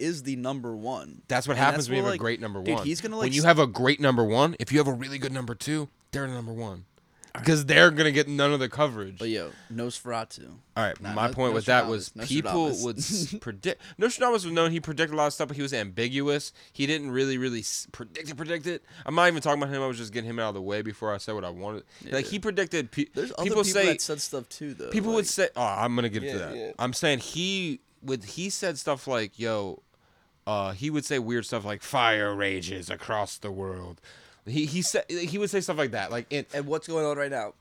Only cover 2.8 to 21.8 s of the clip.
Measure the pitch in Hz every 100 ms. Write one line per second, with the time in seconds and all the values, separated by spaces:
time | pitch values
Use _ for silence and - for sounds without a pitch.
2.8 | 101 165 214 - - 139 165 156 135 104
3.8 | 127 147 143 120 110 113 151 - - 143
4.8 | 139 123 135 139 135 131 120 113 - 151
5.8 | 147 _ _ 139 135 123 113 113 113 90
6.8 | 95 _ _ _ - - 123 151 139 156
7.8 | 175 151 156 143 143 143 143 143 131 -
8.8 | 151 113 95 92 117 107 80 - - 113
9.8 | 120 120 123 113 113 - 62 90 _ -
10.8 | 107 - 92 107 117 123 127 110 107 123
11.8 | 120 110 95 110 123 131 101 175 156 107
12.8 | 120 110 - 196 147 208 123 98 185 -
13.8 | - - 226 - 247 226 175 165 165 165
14.8 | 156 147 160 156 147 - 151 143 139 131
15.8 | 101 92 120 135 143 143 - - - -
16.8 | 139 156 143 127 135 127 127 117 101 -
17.8 | - - 113 151 147 143 156 170 156 170
18.8 | - - - 160 175 165 156 147 139 139
19.8 | 135 117 113 117 113 117 110 98 95 104
20.8 | 110 101 107 101 - 107 90 87 101 107